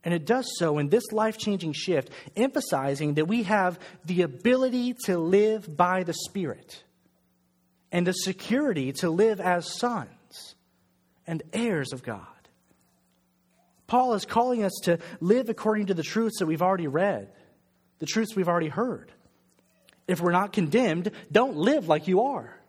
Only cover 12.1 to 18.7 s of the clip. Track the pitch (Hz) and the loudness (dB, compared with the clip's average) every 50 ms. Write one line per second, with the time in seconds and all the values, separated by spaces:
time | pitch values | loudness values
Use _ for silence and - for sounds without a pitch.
12.1 | 110 98 85 - - _ _ _ _ _ _ _ _ _ _ _ _ _ _ _ | -10 -10 -12 -20 -20 _ _ _ _ _ _ _ _ _ _ _ _ _ _ _
13.1 | _ _ _ _ _ _ _ _ _ _ _ _ _ _ _ - - 247 254 254 | _ _ _ _ _ _ _ _ _ _ _ _ _ _ _ 0 2 2 4 4
14.1 | 226 196 - - - 226 240 254 247 226 208 190 190 - - 180 170 165 - - | 0 -2 -2 0 2 2 2 2 2 0 0 -2 -2 -2 0 0 0 0 -2 -12
15.1 | - - 165 180 220 254 262 226 220 - - 220 214 214 208 185 190 165 151 - | -10 -6 2 2 2 2 2 -2 -6 -4 -2 -2 0 0 0 -2 -2 -2 -4 -4
16.1 | - 214 226 220 214 - 190 156 165 156 180 185 196 185 170 143 131 160 190 202 | -2 -2 -2 -2 -2 -2 -2 -2 0 0 2 0 0 0 -2 -2 0 0 0 0
17.1 | 175 110 98 - - - _ _ _ _ _ _ _ _ _ _ _ _ 160 - | 0 -4 -8 -12 -20 -20 _ _ _ _ _ _ _ _ _ _ _ _ -8 -4
18.1 | - 220 226 208 - 196 185 175 170 175 165 156 | -2 -2 -2 0 -2 -2 0 2 2 0 0 -2